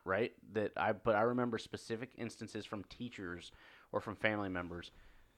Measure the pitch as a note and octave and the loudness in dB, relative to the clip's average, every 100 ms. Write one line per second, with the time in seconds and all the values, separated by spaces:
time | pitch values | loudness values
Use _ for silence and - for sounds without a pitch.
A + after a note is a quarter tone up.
0 | F2+ F#2+ A#2+ - - G#2+ G#2 - G2+ G2+ | 0 2 2 -4 -4 0 0 2 2 2
1 | A#2+ G#2 A#2 B2 B2 A2 - G#2 - A2+ | 4 6 6 4 2 0 -4 -10 -4 -4
2 | B2+ - A2+ - G#2+ G#2+ - G#2 F#2 - | -6 -6 -8 -6 -8 -8 -6 -8 -8 -10
3 | B2 - F2+ F2 - - - - - G#2 | -10 -6 -8 -8 -10 -18 -20 -20 -4 -4
4 | - G2 A2 G#2 G2 F2+ F2 F2 - - | -2 2 2 2 0 -2 -4 -8 -12 -18
5 | - - - | -20 -20 -20